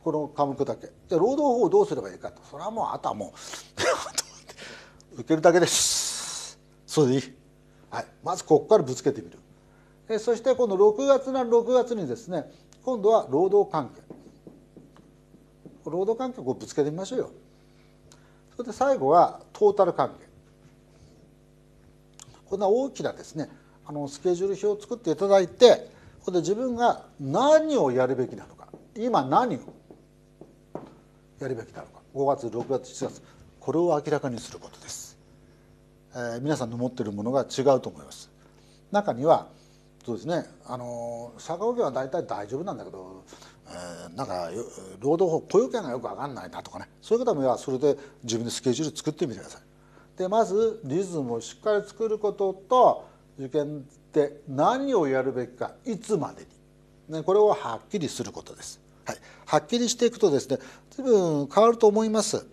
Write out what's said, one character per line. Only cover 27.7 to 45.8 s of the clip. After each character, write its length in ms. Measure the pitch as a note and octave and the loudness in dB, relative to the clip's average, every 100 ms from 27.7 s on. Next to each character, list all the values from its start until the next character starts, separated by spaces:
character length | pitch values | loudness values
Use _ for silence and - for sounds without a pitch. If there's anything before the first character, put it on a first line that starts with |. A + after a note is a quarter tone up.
| C4+ | 0
を 140 | C#3+ | 2
や 160 | B2 B2+ | 2 0
る 80 | B2+ | 0
べ 120 | B2+ | -4
き 80 | - | -6
な 100 | - | -18
の 100 | - | -20
か、 120 | - - - - | -20 -20 -18 -6
今 280 | A#3+ G3+ | -2 0
何 320 | C3 E3+ B3 C3+ | 2 2 2 -4
を 20 | - - _ - _ _ _ _ - _ _ - - - _ _ _ - | -10 -20 _ -20 _ _ _ _ -20 _ _ -16 -16 -20 _ _ _ -12
や 80 | C3+ | -8
る 80 | A#2 | -6
べ 80 | |
き 80 | A2 | -8
な 100 | - | -16
の 60 | - | -20
か、 140 | - _ | -20 _
五 120 | C3+ C#3 | -2 0
月、 240 | C3+ A#2+ | 0 -2
六 180 | A2 A#2 | -6 -2
月、 200 | C3 - | -4 -4
七 180 | - A#2 | -8 -8
月、 160 | - - - - _ | -8 -20 -20 -20 _
こ 120 | - | -4
れ 80 | D#3 | 0
を 220 | F3 D3+ D3 | 2 0 0
明 60 | |
ら 80 | D3 | -2
か 100 | C#3 | -2
に 100 | A#2 | -8
す 120 | - | -10
る 80 | - | -16
こ 100 | - | -20
と 100 | - | -20
で 100 | - | -18
す。 280 | - - - - - - _ _ - _ _ _ | -16 -18 -20 -20 -20 -20 _ _ -20 _ _ _
え 240 | B2 A#2+ A#2+ | -10 -8 -6
ー、 40 | |
皆 160 | C#3+ C#3 | -4 -4
さ 80 | A#2+ | -4
ん 40 | |
の 80 | A#2+ | -4
持 100 | B2 | -6
っ 40 | |
て 100 | B2 | -4
い 20 | G#2+ | -6
る 60 | |
も 100 | G2+ | -4
の 80 | G#2+ | -2
が 100 | C3+ | -2
違 200 | A#2 - | -2 0
う 180 | C3+ C3+ | 4 4
と 100 | A2 | 0
思 120 | - | -14
い 40 | - | -20
ま 60 | |
す。 200 | - - _ _ _ - _ _ | -20 -20 _ _ _ -20 _ _
中 220 | G3+ G3+ | -2 -2
に 120 | A#2 D3+ | -2 4
は、 220 | C3+ - - _ _ _ _ - | 2 2 -20 _ _ _ _ -10
そ 80 | |
う 20 | A2+ | -8
で 60 | |
す 60 | C#3 | -4
ね、 180 | E3+ - - - | -6 -6 -18 -12
あ 120 | B2 | -12
の 560 | B2 A#2+ A#2 A#2 A#2+ - | -10 -10 -10 -10 -14 -16
ー、 40 | |
社 120 | - | -10
会 60 | E3+ | -4
保 120 | A3 | -4
険 120 | A#3+ | 0
は 80 | F3 | -2
大 180 | C3 C3+ | -2 -4
体 160 | F3 - | -6 -6
大 220 | G2 G2+ | -8 -6
丈 120 | C3 | -8
夫 40 | |
な 100 | F#3 | -8
ん 40 | C3+ | -10
だ 80 | F#2 | -12
け 60 | |
ど、 320 | F#2+ F2+ F#2+ - - - - - | -16 -18 -20 -20 -20 -20 -20 -18
え 440 | F2+ F2 E2+ F2 | -14 -14 -14 -16
ー、 20 | F2 | -10
な 80 | |
ん 40 | C3 | -6
か、 240 | F2+ E2+ | -6 -6
よ-、 120 | F#2+ A#2+ - F#2+ F#2+ | -8 -10 -14 -18 -6
労 180 | B2+ E3 | 0 2
働 120 | F#3+ | 2
法、 120 | D#3+ | 0
雇 180 | - F#3 | 2 2
用 100 | B3+ | 2
権 140 | A#3 | -4